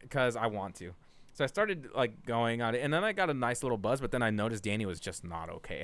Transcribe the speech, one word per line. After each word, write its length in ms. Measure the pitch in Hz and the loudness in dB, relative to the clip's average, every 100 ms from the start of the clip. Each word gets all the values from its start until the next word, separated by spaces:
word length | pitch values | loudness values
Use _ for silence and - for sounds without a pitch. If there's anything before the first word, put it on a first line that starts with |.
| 123 | -4
'cause 260 | 143 123 113 | 2 2 2
I 120 | 113 | 0
want 280 | 104 95 - | 0 -6 -8
to." 180 | 87 85 - - - | -12 -14 -20 -20 -14
So 100 | - | -2
I 40 | 135 | 0
started, 420 | - 214 180 127 | 2 2 0 -2
like, 320 | - 120 107 - | 0 0 0 -2
going 360 | 117 117 117 | 2 2 2
on 140 | 117 120 | 2 2
it, 40 | |
and 140 | 143 | 2
then 100 | 156 | 2
I 80 | 214 | 2
got 180 | 202 180 | 2 2
a 40 | |
nice 280 | 139 120 123 | 2 0 0
little 160 | 135 113 | 0 0
buzz, 220 | 104 135 | 2 0
but 100 | 131 | 0
then 100 | 131 | 2
I 80 | 117 | 2
noticed 340 | 107 107 113 | 2 0 0
Danny 220 | 104 107 101 | -2 0 -2
was 160 | 82 | -4
just 240 | - 87 85 | -6 -8 -8
not 240 | 82 82 | -8 -8
okay 320 | 85 - 78 | -10 -8 -6